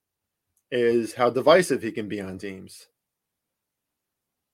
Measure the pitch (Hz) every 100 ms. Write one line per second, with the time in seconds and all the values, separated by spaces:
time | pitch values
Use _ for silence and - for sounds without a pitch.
0 | _ _ _ _ _ _ _ 123 117 120
1 | 110 - 120 120 127 180 175 123 110 117
2 | 104 101 95 95 101 95 92 - - _
3 | _ _ _ _ _ _ _ _ _ _
4 | _ _ _ _ _